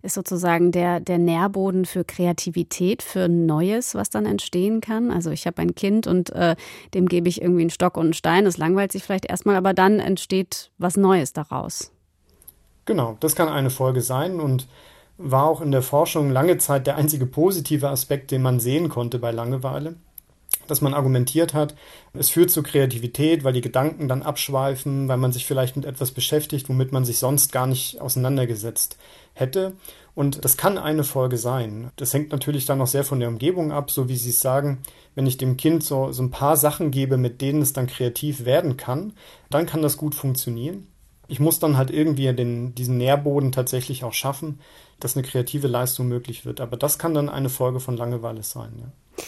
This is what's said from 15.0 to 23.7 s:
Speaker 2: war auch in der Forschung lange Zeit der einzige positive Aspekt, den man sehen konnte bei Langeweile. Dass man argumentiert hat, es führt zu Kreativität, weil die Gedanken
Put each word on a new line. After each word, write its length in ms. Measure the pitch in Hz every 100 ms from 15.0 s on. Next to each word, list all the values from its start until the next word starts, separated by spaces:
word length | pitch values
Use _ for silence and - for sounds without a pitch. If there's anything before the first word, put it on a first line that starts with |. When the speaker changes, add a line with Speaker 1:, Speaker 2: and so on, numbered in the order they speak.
| _ -
Speaker 2:
war 280 | 160 131 147
auch 160 | 156
in 100 | 156
der 100 | 135
Forschung 480 | 127 143 170 170 143
lange 280 | 131 160 170
Zeit 300 | - 143 135
der 100 | 143
einzige 280 | 151 151 127
positive 640 | - 175 190 131 151 139
Aspekt, 420 | 147 - 139 -
den 100 | 135
man 180 | 131 127
sehen 300 | 113 143 170
konnte 280 | - 120 123
bei 140 | 117
Langeweile. 640 | 113 117 131 131 139 151 170 _ - _ _ - - -
Dass 140 | 131
man 120 | 143
argumentiert 600 | 143 131 131 123 160 165
hat, 220 | 147 151 - - - -
es 160 | - 143
führt 200 | 170 175
zu 140 | 160
Kreativität, 800 | 139 143 135 117 120 - 151 165
weil 100 | 135
die 80 | 123
Gedanken 460 | 120